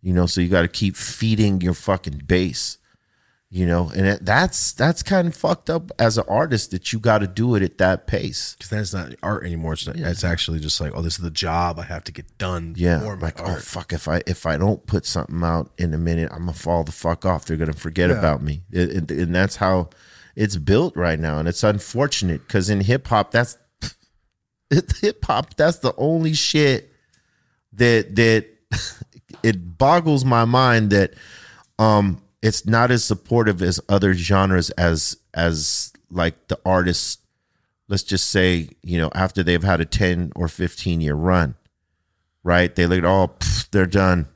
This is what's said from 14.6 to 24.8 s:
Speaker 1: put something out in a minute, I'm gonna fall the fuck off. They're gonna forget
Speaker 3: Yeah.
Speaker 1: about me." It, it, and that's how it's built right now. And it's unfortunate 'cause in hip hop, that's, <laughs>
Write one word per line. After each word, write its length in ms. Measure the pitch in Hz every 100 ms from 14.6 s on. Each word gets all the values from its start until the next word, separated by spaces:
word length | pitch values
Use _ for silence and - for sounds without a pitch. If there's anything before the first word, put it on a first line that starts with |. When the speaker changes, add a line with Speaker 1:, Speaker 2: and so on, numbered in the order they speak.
| 98 107 -
Speaker 1:
put 200 | 98 -
something 360 | 90 - 85
out 280 | 85 82 - -
in 160 | 85
a 40 | 78
minute, 320 | 82 82 82
I'm 80 | 76
gonna 120 | 87
fall 280 | 80 82 85
the 80 | 76
fuck 320 | - 85 85
off. 200 | 95 85 -
They're 100 | 80
gonna 160 | 80
forget 380 | 73 82 80 87
Speaker 3:
Yeah. 80 | 85
Speaker 1:
about 240 | 80 73
me." 200 | 73 73 -
It, 380 | 90 85 92 76
it, 0 |
and 220 | 76 85
that's 220 | 87 95 -
how 340 | 95 92 82 _ _ - - -
it's 200 | 107 98
built 400 | 73 104 170 -
right 220 | 87 80
now. 200 | 80 76
And 100 | 82
it's 140 | -
unfortunate 840 | 107 104 - 117 113 - 92 76 _
'cause 200 | 101 92
in 140 | 101
hip 240 | 98 131 -
hop, 220 | 113 98
that's, 240 | 117 120 - _ _
<laughs> 1200 | - - _ _ _ _ _ _ _ 147